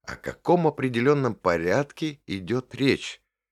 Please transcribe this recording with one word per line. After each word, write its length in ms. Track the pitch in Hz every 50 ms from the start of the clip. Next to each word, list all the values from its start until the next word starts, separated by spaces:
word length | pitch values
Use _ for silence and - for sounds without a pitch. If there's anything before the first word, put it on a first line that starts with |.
| _
о 120 | - -
каком 520 | - - 71 - - - - 170 175 170
определённом 680 | 156 143 - 131 131 123 117 120 139 151 143 135 120 104
порядке 840 | - - 92 85 82 82 87 95 131 143 143 - - 165 156 147 - _
идёт 480 | - 95 98 95 85 117 127 127 - -
речь. 460 | - 135 139 98 - - - - - _ _ _ _ _ _